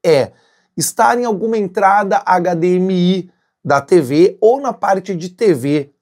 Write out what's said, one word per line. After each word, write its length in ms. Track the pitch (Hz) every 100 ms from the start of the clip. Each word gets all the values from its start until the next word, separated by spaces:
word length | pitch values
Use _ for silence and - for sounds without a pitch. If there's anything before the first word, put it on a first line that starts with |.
é 280 | 175 147 117 - _ _ _ -
estar 400 | - - 233 240
em 100 | 240
alguma 340 | 208 226 226
entrada 640 | 190 214 190 202 196 196 -
H 300 | 185 180 175
D 220 | 180 180
M 140 | 185
I 380 | 185 180 190 180 _ _ _
da 180 | - 143
T 200 | 143 180
V 340 | 123 147 190 190
ou 180 | 214 269
na 140 | 269
parte 420 | - 202 190 190 175
de 140 | 180
T 240 | - 220
V 380 | 143 139 147 139 _